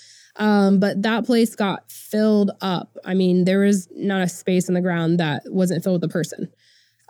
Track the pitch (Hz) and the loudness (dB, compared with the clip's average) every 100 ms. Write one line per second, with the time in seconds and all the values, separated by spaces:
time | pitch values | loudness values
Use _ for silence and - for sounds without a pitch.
0 | - - _ - 214 208 196 196 202 185 | -20 -20 _ -4 0 4 4 4 2 0
1 | 220 226 233 233 226 - 202 - - - | -2 -2 0 2 2 0 -4 -4 -10 -20
2 | - 214 214 208 202 - 190 180 - - | -6 0 2 4 2 -2 -4 -4 -6 -12
3 | - 185 185 180 180 196 202 202 - - | -4 0 2 2 2 4 2 2 -4 -8
4 | 196 190 180 - - 185 185 180 180 170 | -4 -2 -2 -4 -2 0 0 -2 0 0
5 | 165 175 156 139 - 185 180 165 196 180 | 0 0 0 -4 -4 -2 0 0 -2 -2
6 | 165 175 160 - - _ _ _ _ _ | -2 -4 -6 -8 -12 _ _ _ _ _